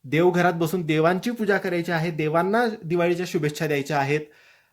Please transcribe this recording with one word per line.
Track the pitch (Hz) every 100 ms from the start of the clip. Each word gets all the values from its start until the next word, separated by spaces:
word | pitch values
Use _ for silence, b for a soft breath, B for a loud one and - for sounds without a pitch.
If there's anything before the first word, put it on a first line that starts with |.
देवघरात | 131 147 180 175 175
बसून | 170 165 185
देवांची | 160 156 160 185 226
पूजा | 233 202 190
करायची | 190 175 170
आहे, | 165 170
देवांना | 156 151 165 185 220 240 214
दिवाळीच्या | 160 175 175 175 175
शुभेच्छा | 175 147 147 160
द्यायच्या | 143 139 147
आहेत, | 139 151 151 b b b b